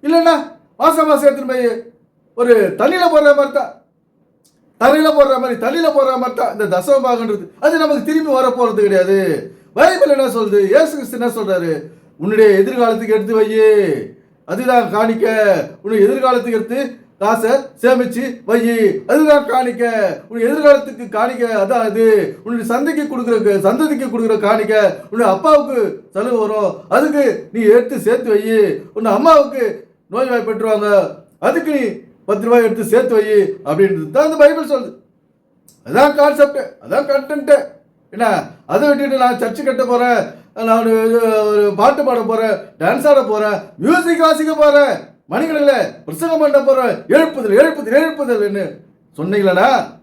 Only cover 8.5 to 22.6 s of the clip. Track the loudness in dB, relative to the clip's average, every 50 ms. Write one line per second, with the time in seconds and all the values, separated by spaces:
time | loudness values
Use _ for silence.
8.5 | 0 0 -2 -2 0 0 0 2 2 0 2 2 0 0 0 -2 -4 -4 -6 -12
9.5 | -20 _ _ _ _ 2 2 2 4 2 2 2 2 2 0 -2 -2 -4 -4 0
10.5 | 2 0 2 2 2 0 0 0 -2 -8 -10 -10 -8 -6 -6 -6 -4 -6 -6 -4
11.5 | -4 -4 -2 -4 -6 -6 -8 -14 -20 _ _ _ _ _ -6 -4 2 4 6 6
12.5 | 6 4 2 0 0 0 0 0 0 -2 -2 -2 -2 -2 0 0 0 0 0 0
13.5 | 2 2 4 4 4 4 2 0 -2 -4 -8 -12 -16 _ _ _ _ _ _ -10
14.5 | -8 -6 -2 2 2 2 2 0 -2 -2 0 0 0 0 0 0 0 2 2 2
15.5 | 2 0 -2 -6 -10 -14 _ -4 0 2 2 2 2 2 0 0 0 0 -2 -2
16.5 | -4 -4 -4 -4 -6 -6 -6 -6 -8 -16 _ _ _ _ -2 -2 -2 0 0 0
17.5 | 0 0 -2 -4 -16 _ 0 2 2 2 0 -4 -4 -6 -8 -8 -10 -12 -6 -2
18.5 | -2 0 0 0 0 2 0 0 0 -2 -4 -4 -2 0 2 4 4 2 2 0
19.5 | -2 -2 -2 -2 -4 -4 -4 -2 -2 -2 -2 -2 -4 -6 -14 -14 -8 -4 -2 -2
20.5 | -2 2 4 4 4 4 2 -6 -12 -14 -14 -8 -4 -4 -2 -2 -2 -4 -4 -4
21.5 | -2 -2 -2 0 0 -2 -2 -2 0 2 4 4 4 4 2 -2 -6 -10 -10 -8
22.5 | -6 -6